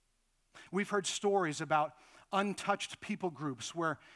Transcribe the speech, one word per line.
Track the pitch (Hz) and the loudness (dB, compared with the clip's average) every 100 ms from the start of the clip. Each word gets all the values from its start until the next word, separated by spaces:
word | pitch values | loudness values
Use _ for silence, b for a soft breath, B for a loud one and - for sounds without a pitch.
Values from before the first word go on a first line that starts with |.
| _ _ _ _ _ B B | _ _ _ _ _ B B
We've | 185 202 | -2 0
heard | 202 - | 0 0
stories | - 202 196 165 147 | 0 2 4 2 0
about | 151 156 151 B B B B | 2 2 2 B B B B
untouched | 196 202 180 - 196 - - | 0 0 0 0 0 -4 -8
people | - 202 185 | -6 -4 -4
groups | 135 151 120 - | -4 -4 -4 -6
where | 170 160 143 B | -2 -2 -2 B